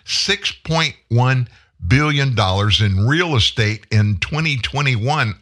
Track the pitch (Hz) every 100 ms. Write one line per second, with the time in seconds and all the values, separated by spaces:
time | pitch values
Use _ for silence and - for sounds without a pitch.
0 | - - - 196 - - - 160 156 -
1 | _ 117 127 131 120 - _ _ 87 127
2 | 151 147 139 113 95 95 104 95 107 95
3 | 113 156 175 135 - - 107 110 - 107
4 | 104 98 - 151 160 139 - 135 139 120
5 | 120 151 117 92